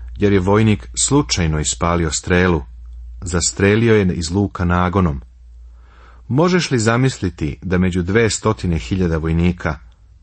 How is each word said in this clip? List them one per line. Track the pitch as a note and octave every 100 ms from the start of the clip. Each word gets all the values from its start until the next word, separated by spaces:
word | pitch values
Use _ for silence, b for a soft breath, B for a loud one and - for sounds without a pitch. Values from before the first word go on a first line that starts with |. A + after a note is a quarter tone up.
| B -
jer | G2+
je | G2
vojnik | F#2 G#2 A2 G#2 - -
slučajno | - C#3 D3 - E2 D#2
ispalio | C#2+ - E2+ F2 E2
strelu. | - - F2+ F#2 D#2+ - - - - - -
Zastrelio | F2 F2 - - G2 A2 A#2
je | G#2+ F#2
iz | D2+ D#2+
luka | G2 G2 -
nagonom. | F2 F2+ F2+ F#2+ F2 C2+ - - - - b b b b b b -
Možeš | B2+ F3+ F3+ -
li | B2
zamisliti | G#2+ A#2+ C3 - F#2 - D2+ -
da | F2+ F2+
među | F2+ F2+
dvestotine | F2 A2 A2+ - A2 G#2 F2+ E2
hiljada | - F#2+ F2+ D#2+
vojnika, | D#2+ E2 F2 F2+ E2 D2 - - - -